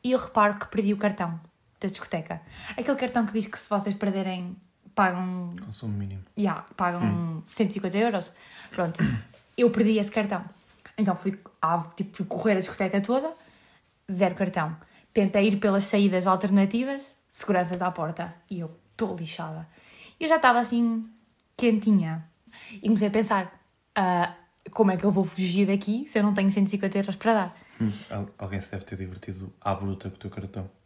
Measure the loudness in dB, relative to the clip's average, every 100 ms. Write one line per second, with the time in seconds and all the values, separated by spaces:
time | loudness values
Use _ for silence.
0 | 0 0 2 4 4 2 -4 0 0 2
1 | 0 -2 -6 -6 -12 _ _ _ -8 -8
2 | -6 -6 -6 -12 -12 -18 -12 -4 -2 0
3 | 0 0 0 -2 -4 -8 -2 -2 -2 -2
4 | 0 0 -4 -6 -8 -12 _ _ -6 2
5 | 2 2 -4 -4 -6 -10 -12 -8 -6 -4
6 | -6 -8 -10 -2 -2 -2 -8 -2 -2 2
7 | 0 0 -2 -6 -6 0 0 0 -2 2
8 | 2 0 -6 -18 -20 -20 -12 -4 -4 0
9 | 0 0 -6 -20 _ 2 4 6 4 4
10 | 2 0 -2 -4 -6 -18 _ _ -16 -2
11 | 0 0 -2 -6 -14 _ 0 0 -2 -8
12 | -8 -6 -6 -2 2 2 0 -4 0 0
13 | 0 0 -2 -10 -20 _ _ _ _ _
14 | -8 0 0 2 -2 0 -4 -6 -16 _
15 | _ 0 2 4 4 4 2 2 4 4
16 | 4 4 2 2 4 4 4 2 -4 -6
17 | -10 _ _ -4 2 2 2 -2 -2 -2
18 | -6 -6 -10 -12 _ -10 -10 -14 _ -6
19 | -4 -4 -8 -8 -8 -10 -14 _ -20 -20
20 | -20 _ 2 4 6 4 2 2 2 0
21 | -6 -18 _ _ _ 0 2 4 6 4
22 | 4 -4 -10 _ _ -20 -18 -4 2 4
23 | 4 2 2 0 -2 -12 _ _ _ 0
24 | 2 2 0 -4 _ _ -12 2 4 4
25 | 2 2 0 0 0 2 2 2 0 -4
26 | -2 0 2 4 2 4 2 0 0 -2
27 | -2 -2 2 2 0 -8 -20 -4 -2 -2
28 | -8 -8 -8 -10 -8 -8 -8 -12 -10 -10
29 | -10 -10 -12 -12 -12 -6 -4 -2 -4 -6
30 | -8 -10 -12 -10 -10 -10 -12 _